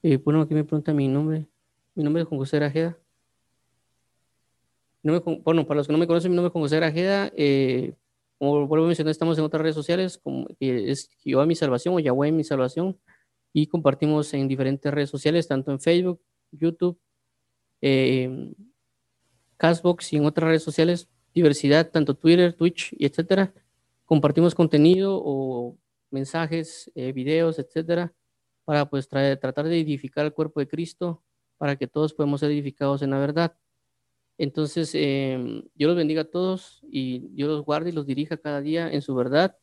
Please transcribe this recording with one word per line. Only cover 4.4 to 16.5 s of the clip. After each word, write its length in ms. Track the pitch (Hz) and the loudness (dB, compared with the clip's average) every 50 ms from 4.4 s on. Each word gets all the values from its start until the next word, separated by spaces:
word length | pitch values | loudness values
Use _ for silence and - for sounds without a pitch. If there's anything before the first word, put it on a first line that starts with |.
| _ _ _ _ _ _ _ _ _ _ _ _ | _ _ _ _ _ _ _ _ _ _ _ _
Mi 80 | _ 151 | _ 0
nombre 80 | 160 | 0
es 60 | 175 165 | 0 0
Juan, 200 | 170 160 - - | -4 -6 -2 0
bueno, 240 | 156 165 165 147 | 2 2 2 2
para 120 | - 147 147 | 0 0 -2
los 80 | 139 | 0
que 60 | 143 147 | 2 2
no 60 | 156 | 2
me 80 | 170 | 2
conocen, 240 | 170 170 170 165 180 | 2 2 0 2 2
mi 40 | 180 | 0
nombre 140 | 175 175 175 | 2 0 0
es 40 | 170 | 0
Juan 100 | 170 156 | -2 -2
José 120 | 143 151 | 0 2
Grajeda. 540 | 156 170 160 151 165 180 190 196 196 196 - - | 2 2 0 0 0 0 0 0 0 -2 -4 -2
Eh, 580 | - 147 143 139 139 135 135 127 123 - - - _ _ _ _ _ _ _ _ | 0 2 2 4 4 2 2 0 -2 -4 -6 -10 _ _ _ _ _ _ _ _
como 300 | _ 139 139 147 147 143 | _ -2 0 0 0 0
vuelvo 180 | 139 156 156 160 | 2 2 2 2
a 20 | |
mencionar, 240 | 170 170 156 156 156 | 2 0 0 0 -2
estamos 260 | 156 156 165 165 165 151 | -2 0 0 0 0 0
en 40 | 156 | 0
otras 180 | 151 - 156 | -2 -2 -2
redes 140 | 156 165 151 | -2 -2 -2
sociales, 420 | 156 143 - 170 180 185 185 - - | -4 -2 -2 -2 0 -2 -4 -6 -10
como, 280 | _ 143 135 131 123 - - _ | _ -8 -8 -8 -8 -10 -8 _
eh, 260 | 135 135 127 120 101 | -2 -2 -2 -2 -2
es 220 | 120 139 135 - _ _ | -2 -4 -4 -6 _ _
Jehová 280 | _ _ 147 131 131 143 | _ _ 0 2 2 4
mi 100 | 160 170 | 2 2
salvación 400 | 160 165 139 127 120 - 175 180 | 0 0 0 0 0 0 0 0
o 40 | 175 | 0
Yahweh 320 | 156 135 123 135 143 151 | 2 0 2 2 2 2
mi 120 | 160 160 151 | 0 0 0
salvación. 540 | 160 151 131 127 127 - 165 175 190 190 _ _ _ _ _ _ _ _ _ _ _ | -2 0 -2 -2 -2 -2 -4 -4 -4 -4 _ _ _ _ _ _ _ _ _ _ _
Y 140 | _ 156 151 | _ 0 0
compartimos 680 | - - 175 147 - - - - 151 151 151 151 151 - | 0 -2 2 2 2 2 2 0 0 2 0 0 -2 -4
en 120 | 139 135 | -4 -2
diferentes 460 | 135 135 131 135 131 139 139 _ 147 139 | -2 -2 -2 0 -2 -2 -2 _ -4 -2
redes 160 | 147 143 139 | -2 -4 -4
sociales, 380 | - 139 - 151 156 170 160 | -6 -4 -2 0 0 0 0
tanto 240 | - 143 135 131 - | 0 -2 -2 -2 -4
en 80 | 139 135 | -6 -2
Facebook, 420 | - 165 170 185 185 180 175 - _ _ _ _ _ _ | 2 2 2 4 2 0 -4 -6 _ _ _ _ _ _